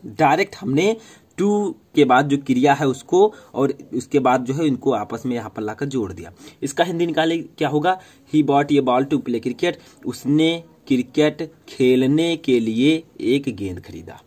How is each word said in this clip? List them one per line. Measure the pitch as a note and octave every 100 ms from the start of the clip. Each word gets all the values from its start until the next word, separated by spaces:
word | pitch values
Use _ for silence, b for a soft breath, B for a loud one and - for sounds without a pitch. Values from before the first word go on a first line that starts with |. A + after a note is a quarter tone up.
| A#2+
डायरेक्ट | G#2+ D3+ D#3+ G3 -
हमने | G#2 C#3 F#3+ A3 B B B -
to | G3 G#3 G3+ - _ -
के | C3
बाद | B2+ C#3+
जो | C#3
क्रिया | C#3 B2 C#3+
है | C#3 C#3+
उसको | B2+ - F3+ G#3+ B B
और | - C#3 - -
उसके | B2+ - C#3+
बाद | B2+ B2+ B2
जो |
है | C3+ D#3
इनको | B2+ C3+
आपस | A2+ G#2 A#2 B2+
में | A#2+
यहाँ | G#2+
पर | -
लाकर | G#2+ A2 C#3+
जोड़ | C3 G2
दिया। | F2+ E2 - B B
इसका | C#3 -
हिंदी | F3 E3+ F3
निकाले | D#3+ D#3+ E3
क्या | - - C#3+
होगा, | D3 E3 F#3 B B _
he | D3+
bought | C#3+ C#3 C#3+
a | C#3+
ball | B2+ B2 C3+
to | C#3+
play | - A#2
cricket, | C3 A#2 F3 - B B -
उसने | B2 B2+ D3 D#3+ E3 - _ -
क्रिकेट | C3 B2 - D3+ D3 D#3+ - -
खेलने | - B2+ B2+ C3 D3+ E3+ E3
के | - B2
लिए | A2+ A2 C#3 D#3+ - -
एक | A2 C#3 C#3 G2
गेंद | G2 F2+
खरीदा। | - E2 F2 C#2